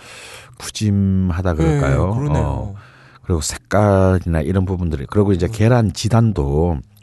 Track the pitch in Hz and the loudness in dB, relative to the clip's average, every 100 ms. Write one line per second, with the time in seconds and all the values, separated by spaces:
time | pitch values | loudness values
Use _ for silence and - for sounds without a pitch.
0 | - - - - - - - - 107 101 | -20 -20 -20 -20 -20 -18 -14 -4 0 2
1 | 98 95 92 85 92 78 80 143 69 69 | 2 0 0 -2 -2 0 0 0 0 0
2 | 90 113 147 80 73 67 65 101 - - | 0 -2 -2 0 -2 -4 -8 -12 -18 -20
3 | - - - 82 - - - 98 104 95 | -20 -12 -4 -2 -4 -8 -2 2 4 4
4 | 95 92 90 80 78 95 92 90 85 73 | 4 2 0 -2 0 0 0 -2 -2 -4
5 | 65 104 101 90 90 113 110 123 104 - | -2 0 2 2 0 0 2 4 2 -2
6 | 104 113 113 95 69 73 87 76 - _ | 0 2 2 0 0 0 0 -2 -8 _